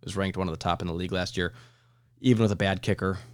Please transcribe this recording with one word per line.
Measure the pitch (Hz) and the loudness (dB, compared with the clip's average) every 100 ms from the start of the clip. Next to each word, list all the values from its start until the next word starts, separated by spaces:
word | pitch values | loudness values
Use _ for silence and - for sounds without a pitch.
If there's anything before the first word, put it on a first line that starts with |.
It | - | -6
was | 95 | -2
ranked | 98 92 | 0 0
one | 92 | -4
of | |
the | 80 | -2
top | - 85 | -2 -2
in | 87 | -2
the | |
league | 85 90 | -4 -2
last | 92 90 - | -2 -2 -2
year, | 87 - - _ _ _ _ _ | -2 -4 -20 _ _ _ _ _
even | 131 117 | 4 4
with | 110 | 4
a | 98 | 2
bad | 98 95 | 0 0
kicker | - 98 95 92 - | 0 0 0 -4 -8